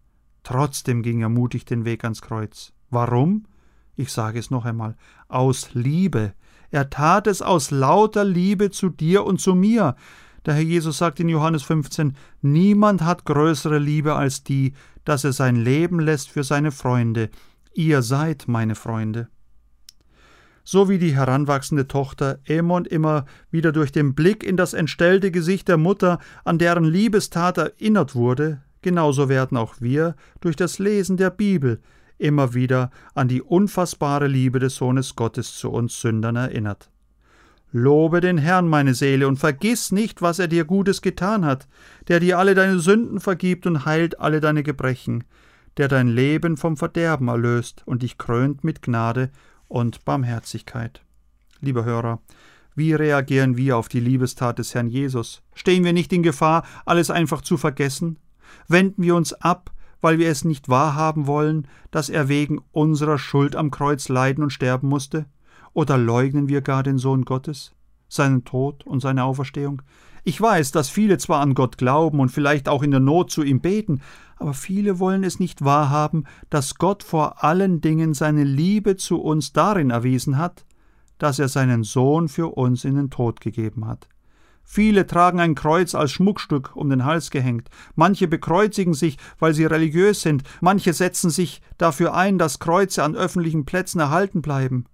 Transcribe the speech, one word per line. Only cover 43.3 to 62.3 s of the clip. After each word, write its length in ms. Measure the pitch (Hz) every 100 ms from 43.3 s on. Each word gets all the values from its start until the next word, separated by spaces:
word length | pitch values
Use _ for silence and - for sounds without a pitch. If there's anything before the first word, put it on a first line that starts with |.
| 190 185 180 185
und 180 | 156 156
heilt 340 | 160 165 -
alle 220 | 151 156
deine 220 | 151 151
Gebrechen, 600 | 143 139 131 131 - 117 - _ _ _ _ -
der 100 | 139
dein 220 | 135 123
Leben 480 | 117 135 156 170 156
vom 180 | 165 151
Verderben 540 | 165 170 165 147 123
erlöst 540 | 120 117 120 117 - -
und 180 | 123
dich 140 | 123 -
krönt 480 | - 117 135 143 165
mit 160 | 156
Gnade 500 | - 117 113 120 131 - _ _ -
und 360 | 123 120 - -
Barmherzigkeit. 1000 | 143 120 117 - 117 - 120 113 - _ _ _ _ _ _
Lieber 240 | 139 120
Hörer, 380 | 117 117 117 117 - - - _ _
wie 200 | - 156
reagieren 640 | 151 151 143 135 135 135 123
wir 180 | 135 120
auf 140 | 110
die 100 | 123
Liebestat 600 | 120 131 127 - 123 120
des 140 | 117
Herrn 140 | 127 117
Jesus? 560 | 123 139 127 110 - _ -
Stehen 280 | - 185
wir 80 | 175
nicht 220 | 175 165
in 100 | 180
Gefahr, 400 | 165 143 160 165 - - -
alles 240 | 170 160
einfach 320 | 165 156 151
zu 160 | - 175
vergessen? 600 | 156 135 139 135 170 160 _ _ - - -
Wenden 340 | 170 190 196
wir 100 | 175
uns 200 | 170 160
ab, 400 | - 165 180 - - - -
weil 200 | 165 160
wir 100 | 165
es 160 | 147 170
nicht 240 | 143 -
wahrhaben 580 | 127 156 143 160 156 139
wollen, 400 | 147 151 156 143 - -
dass 160 | 160 -
er 220 | -
wegen 320 | 139